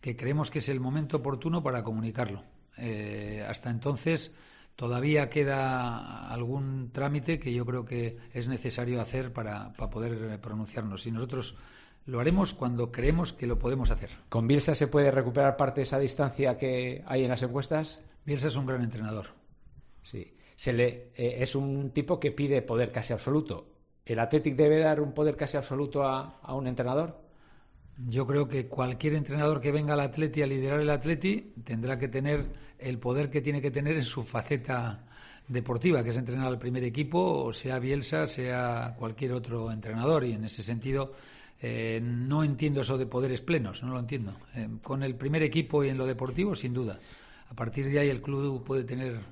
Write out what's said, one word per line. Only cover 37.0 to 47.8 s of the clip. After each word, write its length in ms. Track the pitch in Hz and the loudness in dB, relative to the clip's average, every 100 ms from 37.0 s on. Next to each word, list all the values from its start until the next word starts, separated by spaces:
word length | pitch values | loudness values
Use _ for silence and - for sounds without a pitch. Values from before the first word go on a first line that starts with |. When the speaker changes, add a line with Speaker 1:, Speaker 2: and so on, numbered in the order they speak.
| 139 175 185 151 | 0 2 4 2
Speaker 1:
o 80 | 127 | 0
sea 280 | 113 131 127 | -2 -2 -2
Bielsa, 480 | 127 143 123 156 151 | 0 0 0 0 0
sea 680 | - 127 123 123 117 120 117 | -2 -2 0 0 0 -4 -4
cualquier 360 | 113 110 131 | -6 -2 -2
otro 380 | 123 117 117 113 | -2 -2 -4 -4
entrenador, 520 | 110 110 110 127 160 | -6 -4 0 4 4
y 80 | 127 | 2
en 120 | 110 107 | -2 -4
ese 180 | - | -6
sentido, 480 | 101 117 131 135 135 - - - - - | -4 -4 0 -2 -2 -8 -18 -20 -20 -10
eh, 400 | 120 117 113 113 | -6 -2 -2 -2
no 420 | 117 120 127 147 156 | -2 -2 0 2 2
entiendo 360 | 135 151 139 | 2 0 0
eso 160 | 123 131 | 0 0
de 100 | 127 | 0
poderes 340 | 123 131 127 | 0 0 -2
plenos, 420 | - 165 107 95 | 0 0 0 -4
no 80 | 123 | -4
lo 60 | 127 | -4
entiendo. 320 | 120 139 104 92 - 120 | -4 -4 -4 -8 -10 -8
Eh, 140 | 110 110 | -6 -8
con 200 | - 135 | -6 -2
el 120 | 135 123 | -2 -2
primer 280 | 135 156 | 0 2
equipo 400 | 151 160 151 151 | 2 2 2 2
y 60 | 139 | 2
en 80 | 131 | 2
lo 80 | 131 | 0
deportivo, 500 | 120 131 127 196 185 | 0 -2 0 0 0
sin 180 | - | -2
duda. 240 | 123 117 95 - - - - - | -2 -2 -6 -14 -20 -20 -20 -18
A 60 | 120 | -6
partir 340 | 117 135 | -4 -2